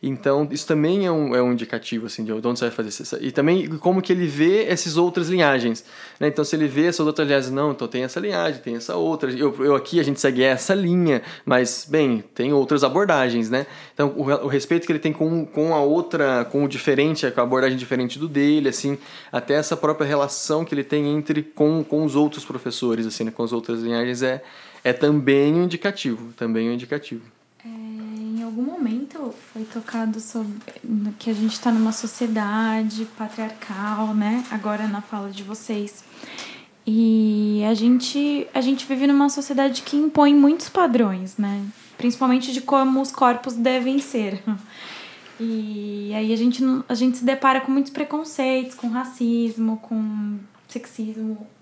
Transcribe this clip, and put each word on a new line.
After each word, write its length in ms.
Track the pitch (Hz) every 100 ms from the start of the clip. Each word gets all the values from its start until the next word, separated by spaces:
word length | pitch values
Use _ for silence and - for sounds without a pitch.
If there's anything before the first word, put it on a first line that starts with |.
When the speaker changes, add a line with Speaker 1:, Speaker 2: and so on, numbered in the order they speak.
Speaker 1:
Então, 460 | 139 131 143 139 147
isso 160 | 147 -
também 380 | 151 151 196 185
é 60 |
um, 240 | 165 143 123
é 60 |
um 120 | 123
indicativo, 520 | 120 113 117 - 117 110
assim, 180 | -
de 80 | 110
onde 120 | 110
você 220 | 120 120 120
vai 60 |
fazer 180 | 113 110
essa, 280 | - - -
e 100 | 135
também 360 | 127 147 185 156 156
como 240 | 175 190
que 120 | 185
ele 140 | 180 170
vê 380 | 139 160 202 220
essas 300 | 170 175 156
outras 340 | 175 175 165
linhagens, 540 | 185 151 135 120 113 - - - -
né? 80 | 147
Então, 180 | 147 147
se 100 | 160
ele 120 | 151
vê 180 | 131 170
essas 200 | 170 151
outras 220 | 156 147
linhagens, 240 | 139 127
não, 200 | 135 147
então 160 | 139 117
tem 160 | 123
essa 160 | 127 165
linhagem, 420 | 202 180 170 135
tem 140 | - 233
essa 200 | 117 175
outra. 360 | 165 156 135
Eu, 240 | 127 147 -
eu 120 | 135 139
aqui, 240 | 139 170
a 40 |
gente 160 | 139 139
segue 240 | 139 127
essa 300 | 135 127 -
linha, 480 | 196 180 180 170 127 - - -
mas, 420 | 127 120 - -
bem, 340 | 156 143 117 104
tem 200 | - 131
outras 300 | 143 135 147
abordagens, 680 | 139 147 202 156 127 117 110
né? 160 | 127 147 - -
Então, 200 | - 143 -
o, 80 |
o 240 | 139 143 143
respeito 380 | 135 135 170 170
que 60 |
ele 80 | 151
tem 140 | 160
com, 320 | 151 160 165 151
com 280 | 151 156
a 80 | 156
outra, 640 | 143 160 175 165 139 127 120
com 180 | 139
o 40 | 143
diferente, 640 | 135 - 139 151 156 135
com 80 | 123
a 40 |
abordagem 340 | 120 131 131 131
diferente 420 | 123 127 123 135
do 80 | 160
dele, 420 | 143 143 151 135
assim, 280 | 123 143 139 - - -
até 240 | 123 - 143
essa 200 | 151 160
própria 320 | 151 151 143
relação 560 | 147 139 - - 156
que 100 | 165
ele 100 | 143
tem 240 | 139 147 143
entre, 360 | 151 147 151
com, 400 | 151 - 151 160
com 200 | 151 151
os 120 | 156 139
outros 300 | 147 147 -
professores, 600 | 135 123 117 123 113 113
assim, 180 | 107
né? 80 | 113
Com 120 | 110
as 80 | 117
outras 300 | 117 117 117
linhagens, 400 | 117 117 123 123
é, 220 | 131 131 - - - -
é 100 | 127
também 600 | 123 147 151 135 139 143
um 100 | 160
indicativo, 680 | 180 170 202 196 139 113 117
também 360 | 117 117 113 113
um 40 |
indicativo. 500 | 120 123 147 - 117 113 _ _ _ 226
Speaker 2:
É, 20 |
em 760 | 226 220 220 220 220 220 220
algum 200 | 233 220
momento 680 | 254 349 247 226 277 320 269 - -
foi 120 | 220
tocado 560 | 220 233 220 233 226 220
sobre, 340 | 220 233 214 208 - -
no, 280 | - 214 208
que 160 | 208 -
a 40 |
gente 260 | 214 220 220
tá 120 | 247
numa 200 | 226 220
sociedade 1160 | 220 226 - 240 220 208 214 226 220 220 214 220 -
patriarcal, 960 | 214 220 220 220 - 190 208 214 220
né? 320 | 214 208 233 247
Agora 360 | 214 208 208 214
na 140 | 202
fala 280 | 208 208 196
de 140 | 196
vocês. 600 | 196 220 - 214 208 - - - - - - - - _ -
E 800 | 220 226 220 214 208 208 208 208
a 40 |
gente, 720 | 220 233 247 254 285 285 285 -
a 80 | 269
gente 240 | 254 269 -
vive 220 | 262 277
numa 200 | 277 285
sociedade 540 | 285 277 269 277 247
que 160 | - 285
impõe 360 | 302 302 285
muitos 360 | 285 285 339 -
padrões, 640 | - 349 240 214 185 185 -
né? 280 | 202 202 202 - - -
Principalmente 560 | 247 240 254 254 254
de 80 | 254
como 400 | 254 277 262 262
os 100 | 269
corpos 440 | - 254 240 262 233
devem 440 | 233 254 247 277
ser. 420 | 269 240 208 190 - 202 - - - - - - - -
E 720 | 226 220 214 214 208 208 202 214
aí 180 | 220
a 20 | 226
gente 280 | 240 247
não... 200 | 262 262 -
a 80 | 240
gente 220 | 254 254
se 80 | 247
depara 360 | 269 269 262
com 100 | 262
muitos 200 | 269 277
preconceitos, 840 | - 294 302 311 - 262 262 254
com 140 | - 240
racismo, 880 | 240 247 - 240 233 233 226 226 220
com 600 | - 220 214 214 208 208 196 _ _
sexismo 800 | 247 247 - 220 220 220 214 214 _